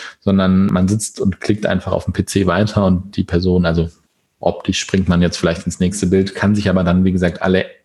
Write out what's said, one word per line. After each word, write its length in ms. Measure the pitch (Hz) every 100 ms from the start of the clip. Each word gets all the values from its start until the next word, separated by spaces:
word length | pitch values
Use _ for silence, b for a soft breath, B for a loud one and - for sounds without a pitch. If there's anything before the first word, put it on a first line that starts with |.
| B B
sondern 460 | 101 98 92 95 98
man 220 | 95 92
sitzt 340 | 107 - -
und 200 | 98 -
klickt 260 | - 104 -
einfach 240 | 95 92
auf 140 | 90 -
dem 80 |
P 120 | - 98
C 220 | 98 92
weiter 400 | 87 107 - 95
und 280 | 90 87 -
die 60 |
Person, 440 | 95 87 92 90 85
also 200 | 82 82 - _ _ _ _
optisch 380 | 87 - - 95
springt 300 | - 98 90
man 120 | 87
jetzt 140 | 87 -
vielleicht 300 | 85 82 -
ins 160 | -
nächste 260 | 90 - 90
Bild, 260 | 95 95
kann 220 | - 101 104
sich 140 | 104
aber 160 | 92 90
dann, 180 | 90
wie 80 | 95
gesagt, 300 | 90 90 -
alle 240 | 92 92 - -